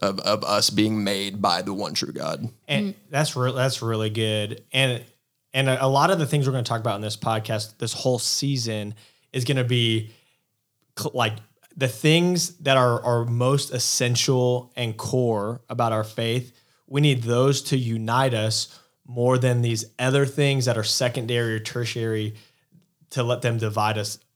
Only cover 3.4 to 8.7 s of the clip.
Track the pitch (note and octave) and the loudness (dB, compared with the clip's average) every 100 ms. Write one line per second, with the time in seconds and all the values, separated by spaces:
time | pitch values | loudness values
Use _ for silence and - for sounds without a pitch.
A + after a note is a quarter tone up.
3.4 | B2 C3 C3 - A#2 A2 A2 A2 A2 G#2+ | -2 0 -2 -2 -2 -2 -2 -2 -2 -2
4.4 | G#2 A2+ - C3 C3 A#2 - _ _ _ | -4 -8 -4 0 0 -2 -10 _ _ _
5.4 | _ C3 C3+ B2+ C3+ C#3 E3 F3+ C#3+ D3 | _ 0 2 2 2 4 4 2 2 0
6.4 | C3+ B2+ A#2 A#2 A2+ G2+ G#2+ - A#2 A2 | 0 0 -2 -2 -2 -4 -6 -4 -2 -2
7.4 | G#2+ G#2+ - - A2+ - C3 A#2+ - - | -2 -4 -6 -8 -8 -2 0 0 0 -2
8.4 | C#3+ C3 A2+ | -2 -2 -2